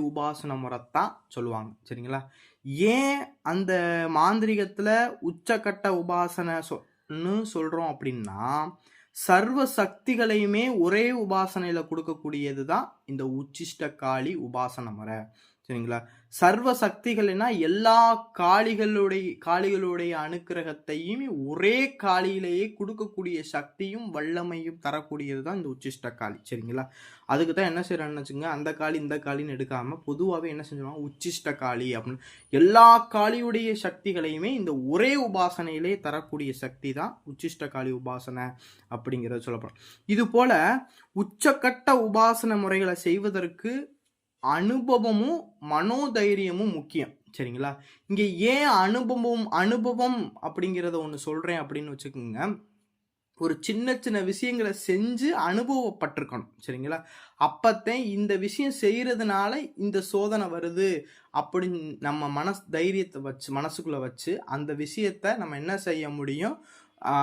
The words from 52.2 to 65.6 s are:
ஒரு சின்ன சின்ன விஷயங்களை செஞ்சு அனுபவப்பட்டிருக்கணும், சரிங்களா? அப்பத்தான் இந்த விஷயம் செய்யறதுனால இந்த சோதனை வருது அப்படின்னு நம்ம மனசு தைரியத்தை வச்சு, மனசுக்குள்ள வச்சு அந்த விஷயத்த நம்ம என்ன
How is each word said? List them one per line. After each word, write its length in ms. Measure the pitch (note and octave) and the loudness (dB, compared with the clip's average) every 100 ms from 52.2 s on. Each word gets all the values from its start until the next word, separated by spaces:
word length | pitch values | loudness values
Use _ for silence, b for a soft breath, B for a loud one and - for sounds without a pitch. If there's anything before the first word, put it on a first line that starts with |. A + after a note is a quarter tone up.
| A#2 A2 F#3+ G3+ - _ _ _ _ _ _ - | -8 -4 -4 -4 -12 _ _ _ _ _ _ -4
ஒரு 140 | E3 D#3 | -2 -2
சின்ன 360 | - G#3+ B3+ B3+ | -4 -2 -2 -2
சின்ன 180 | B3+ G#3 | -2 -2
விஷயங்களை 500 | F#3+ G3 B3 A#3+ G#3+ G#3 | -2 -2 -2 -2 -2 -2
செஞ்சு 480 | - F#3+ A3+ A#3 C#4+ E4+ | 0 0 0 0 0 0
அனுபவப்பட்டிருக்கணும், 1080 | E3+ G3+ A#3+ C4+ A3+ - C#3+ - - A#2+ - _ | 0 0 0 0 -2 -4 -6 -6 -6 -8 -12 _
சரிங்களா? 400 | - B2+ C#3 D#3+ B B B - | -10 -8 -6 -8 B B B 0
அப்பத்தான் 600 | A#3+ - A3+ A3 - B3 A3+ | 0 4 2 2 0 -2 -2
இந்த 240 | G3+ B3+ G3 | -2 0 0
விஷயம் 420 | G3+ - C#4 C4+ | -2 -2 -4 0
செய்யறதுனால 720 | G#3 A#3 B3+ A3+ A3 G3 G3+ C#4 C#4+ - | 2 2 0 0 0 2 0 -2 -6 -6
இந்த 220 | G3+ G3 | -2 -2
சோதனை 440 | F#3+ G3+ G#3 G#3+ F#3 | -2 -2 0 -2 -2
வருது 420 | E3+ E3+ E3+ F#3+ D#3+ C#3+ B B | -4 -4 0 0 0 -6 B B
அப்படின்னு 480 | D3 D3 F3+ F3+ F3 D#3 C#3 | -4 -2 -2 -2 -4 -8 -6
நம்ம 280 | C#3+ D3+ D3 | -4 -2 -2
மனசு 320 | C#3+ F3+ G3 - | -2 -2 -4 -4
தைரியத்தை 500 | D#3+ F3+ G3 F3+ C#3 | 0 0 0 -2 -6
வச்சு, 280 | C3+ C3 - | -10 -10 -6
மனசுக்குள்ள 460 | C#3 D#3 D#3 E3 C#3+ | -4 -4 -6 -6 -6
வச்சு 340 | B2+ B2+ E3 G3 - | -6 -8 -6 -6 -6
அந்த 260 | C#3 D3 D3 | -8 -6 -6
விஷயத்த 600 | D3 - G3+ G3 G3 A#3 | -6 -2 -4 -2 -2 -2
நம்ம 200 | E3 | -4
என்ன 180 | C#3+ | -8